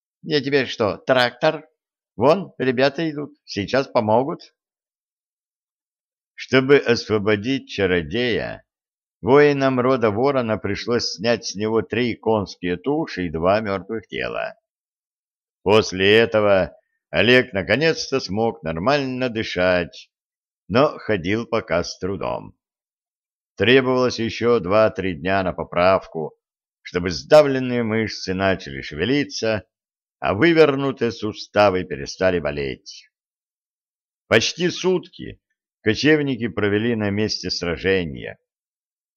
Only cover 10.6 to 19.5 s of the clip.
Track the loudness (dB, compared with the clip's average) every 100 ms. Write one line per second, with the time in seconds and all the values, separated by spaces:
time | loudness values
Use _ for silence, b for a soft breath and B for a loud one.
10.6 | -4 -6 -2 -2 -2 -6 -2 -2 -4 -6
11.6 | -2 0 -2 -2 -2 -4 0 0 -2 -8
12.6 | -6 -4 -4 -4 -4 -6 -6 -2 0 0
13.6 | 0 -6 -6 -10 -10 -8 -8 -6 -10 -12
14.6 | _ _ _ _ _ _ _ _ _ _
15.6 | 2 2 2 0 4 4 4 2 4 2
16.6 | 0 -6 b b _ 0 4 4 4 -4
17.6 | -2 0 0 -2 -2 -6 -4 -2 -2 -4
18.6 | -8 -4 -2 -2 -2 -4 -4 -4 -6